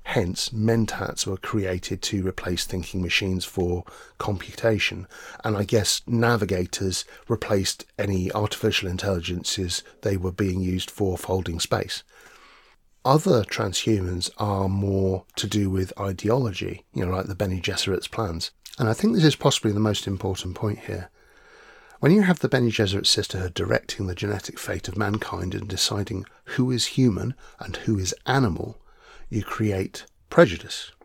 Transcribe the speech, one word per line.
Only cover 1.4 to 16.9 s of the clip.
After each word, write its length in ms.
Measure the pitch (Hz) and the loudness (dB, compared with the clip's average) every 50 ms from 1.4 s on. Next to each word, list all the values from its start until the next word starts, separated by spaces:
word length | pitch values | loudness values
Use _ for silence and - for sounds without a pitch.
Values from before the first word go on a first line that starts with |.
| - - - 107 98 92 90 90 - - 104 95 | -6 -2 -2 0 0 0 -2 -4 -4 -6 -6 -4
to 220 | - - - 101 92 | -4 -2 -2 0 -2
replace 400 | 95 90 - - 87 90 82 - | -2 -4 -4 -4 -4 -2 -2 -2
thinking 380 | - - 92 82 - - 95 | -4 -4 -6 -6 -4 -4 -4
machines 420 | 90 85 - - 104 95 92 92 - | -2 0 0 0 0 0 0 -2 -2
for 380 | - - 98 90 90 90 90 - - - - - - _ | -4 -2 0 0 0 0 -2 -4 -10 -18 -20 -20 -20 _
computation, 920 | _ - - 101 90 - - - - - 113 110 101 - - 92 90 92 - - - - - - - | _ -2 -2 -2 -4 -6 -12 -10 0 2 2 2 2 0 -2 -2 -6 -12 -14 -16 -20 -18 -18 -18 -6
and 140 | - 113 107 | -4 -2 0
I 80 | 101 104 | 0 0
guess 380 | - 123 110 98 - - - - | 2 2 2 4 2 0 -2 -2
navigators 960 | - 123 113 117 117 117 110 104 90 101 90 92 90 - - 101 95 90 - - - - - - | 0 2 2 4 4 4 2 2 0 0 0 0 -2 -2 -2 -2 -2 -2 -2 -6 -8 -16 -20 -4
replaced 580 | - 120 107 - - 107 101 92 - - - - _ _ - | -4 -4 -2 0 0 2 2 2 0 -4 -6 -12 _ _ -4
any 320 | 104 104 98 92 90 87 | -2 0 0 0 0 0
artificial 580 | - 107 104 104 - - - 110 95 - - 92 | 0 0 -2 -2 -2 0 0 0 0 0 -2 -2
intelligences 920 | 90 92 - 98 95 87 82 90 87 87 - - - - 95 87 87 - - - - _ | -4 -2 0 0 0 0 -2 -4 -6 -4 -4 -4 -4 -2 -2 -2 -4 -6 -8 -10 -20 _
they 140 | - 107 101 | -2 -2 0
were 140 | 92 90 92 | 0 0 -2
being 300 | 90 - 104 95 90 95 | -2 0 0 0 0 0
used 280 | 92 90 90 92 - - | 0 0 0 0 -2 -6
for 300 | - - 104 95 92 - | -2 0 0 0 0 -2
folding 400 | - - 95 95 90 87 82 82 | -2 -2 -2 0 0 -2 -4 -4
space. 460 | - - - 107 95 98 - - - _ _ - - - - - - - - - _ _ _ _ _ _ _ _ _ | -2 -2 0 -2 -2 -4 -6 -10 -10 _ _ -20 -20 -20 -20 -20 -20 -20 -20 -20 _ _ _ _ _ _ _ _ _
Other 380 | 127 135 156 - 190 170 117 | 6 6 6 6 6 4 4
transhumans 880 | 98 - - - 113 101 95 - - - 110 101 92 90 90 90 87 - - - | 4 0 -2 -2 -2 -2 -2 -2 2 2 2 2 2 -2 -2 -4 -4 -6 -4 -2
are 300 | 107 104 101 95 95 95 | 0 0 2 2 2 2
more 560 | 98 98 98 98 98 95 95 95 92 92 - _ _ | 2 2 2 2 2 4 4 2 2 0 -4 _ _
to 140 | - - 104 | -6 -4 0
do 200 | 95 104 101 95 | 0 2 2 2
with 240 | 95 95 92 92 - - | 2 0 0 -2 -4 -6
ideology, 840 | 101 98 95 - - 101 113 135 131 110 92 - 92 92 90 - _ _ | -4 -4 -4 -2 0 2 2 2 2 0 -2 -4 -6 -6 -8 -10 _ _